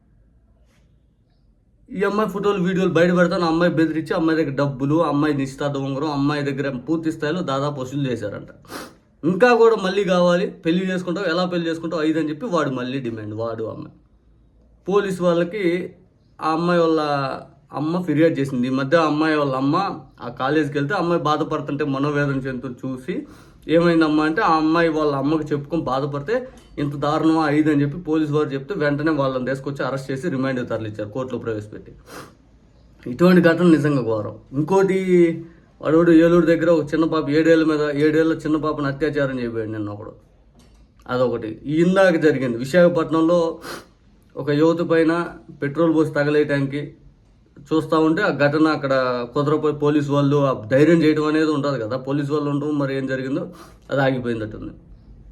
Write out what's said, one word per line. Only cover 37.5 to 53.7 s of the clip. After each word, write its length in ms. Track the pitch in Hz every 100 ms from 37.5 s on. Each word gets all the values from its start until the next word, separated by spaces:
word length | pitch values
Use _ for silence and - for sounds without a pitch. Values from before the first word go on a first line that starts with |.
| 165
మీద, 260 | 160 151 147
ఏడేళ్ల 420 | 143 156 156 160
చిన్న 240 | 151 151 156
పాపను 300 | 151 147 139
అత్యాచారం 540 | 139 156 147 135 131
చేయబోయాడు 300 | 117 113 107
నిన్న 200 | 107 104
ఒకడు. 220 | 104 - - _ _ _ _ _ _ _ _ -
అదొకటి. 520 | 123 123 117 110 107
ఈ 100 | 135 156
ఇందాక 320 | 175 190 190 160
జరిగింది 420 | 151 131 127 117
విశాఖపట్నంలో 1000 | 135 175 175 165 143 160 160 175 165 160 - - - _ _ _ _ -
ఒక 140 | 135
యువత 300 | 147 160 170
పైన 480 | 156 165 160 170 165 - - -
పెట్రోల్ 320 | 143 143 165
పోసి 160 | 156 147
తగలేయటానికి 840 | 147 147 151 147 143 139 143 143 - - _ _ _ _ -
చూస్తూ 400 | - 160 156 160
ఉంటే 220 | 160 165
ఆ 60 | 196
ఘటన 400 | 135 143 156 156
అక్కడ 240 | 147 135 135 127 123 120
కుదరపోయి 400 | 147 143 151 151
పోలీసు 380 | 143 147 151 139
వాళ్ళు 240 | 143 139 143
ఆ 300 | 139 113 107
ధైర్యం 360 | 131 151 170
చేయడం 240 | 151 151 151
అనేది 240 | 156 156
ఉంటుంది 300 | 147 143 131
కదా, 160 | 107 131
పోలీసు 360 | 135 143 143
వాళ్ళు 180 | 151 143
ఉండటం 280 | 143 147 147
మరి 180 | 135 135
ఏం 100 | 131
జరిగిందో 420 | 127 131 156 175 - -